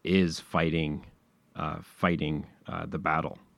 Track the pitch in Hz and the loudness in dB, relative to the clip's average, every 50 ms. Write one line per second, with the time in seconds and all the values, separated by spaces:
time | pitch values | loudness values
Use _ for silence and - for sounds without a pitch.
0 | - - 92 95 92 85 80 - - - - 85 82 82 78 82 80 76 73 73 | -2 2 4 4 4 4 2 -4 -6 -2 0 2 2 2 2 2 0 0 -2 -6
1 | - - - _ _ _ _ _ _ _ - - 82 78 80 85 85 - - - | -8 -14 -20 _ _ _ _ _ _ _ -10 -8 -6 -6 -6 -8 -10 -16 -6 0
2 | - 90 85 80 82 76 78 73 71 - - - - - - 85 82 80 - 82 | 2 2 2 2 0 -2 -2 -4 -6 -8 -14 -18 -14 -10 -8 -8 -8 -6 -6 -4
3 | - 78 80 80 78 71 - - - _ _ | 0 0 2 2 0 -2 -6 -12 -18 _ _